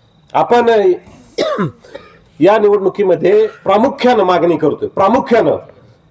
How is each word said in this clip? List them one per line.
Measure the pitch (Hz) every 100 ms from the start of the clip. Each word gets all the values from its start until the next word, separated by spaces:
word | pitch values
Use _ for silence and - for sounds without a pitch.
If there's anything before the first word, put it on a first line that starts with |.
| _ _ _
आपण | 139 160 240 233
<coughs> | 226 190 175 - - - - 622 494 160 - - - - - _ -
या | 175 220
निवडणुकीमध्ये | 208 208 185 - 190 160 170 214 214
प्रामुख्यानं | - 185 202 277 - 247 226
मागणी | 180 180 170 160
करतोय, | 151 147 101
प्रामुख्यानं | - 196 226 - 226 156 - - - _ _ _